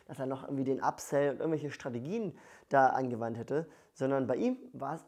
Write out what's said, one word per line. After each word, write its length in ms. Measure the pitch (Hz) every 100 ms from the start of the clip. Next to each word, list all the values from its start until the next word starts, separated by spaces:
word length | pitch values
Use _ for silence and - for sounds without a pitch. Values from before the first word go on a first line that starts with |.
| -
dass 120 | -
er 80 | 131
noch 180 | 131
irgendwie 200 | - 139
den 180 | 135 135
Upsell 480 | 143 - - 143 143
und 80 | 123
irgendwelche 320 | 160 156 143
Strategien 640 | - 143 120 135 226 202 - - - -
da 200 | 139 131
angewandt 500 | - 131 113 117 117
hätte, 280 | 113 143 160 - -
sondern 320 | - 135 139 131
bei 100 | -
ihm 220 | 240 262 -
war 220 | 135 139
es 80 | 160